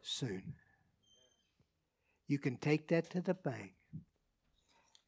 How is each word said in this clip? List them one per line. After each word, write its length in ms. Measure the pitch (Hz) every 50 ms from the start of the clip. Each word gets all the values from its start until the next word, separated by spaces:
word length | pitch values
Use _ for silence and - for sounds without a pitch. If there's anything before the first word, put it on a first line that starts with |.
| -
soon. 500 | - - - 143 113 92 95 - - - - _ _ _ _ _ _ _ _ _ _ _ _ _ _ _ _ _ _ _ _ _ _ _ _ _ _ _ _ _ _ _ _ _ -
You 100 | 143 139
can 200 | - 143 123 -
take 280 | - 147 151 156 156
that 240 | - 170 165 165 -
to 100 | - 180
the 140 | 175 190 175
bank. 380 | - - 139 123 107 196 - - _ _ _ - - - _ _ _ _ _ _ _ _ _ _ _ _ _ _ _ _ _ - - _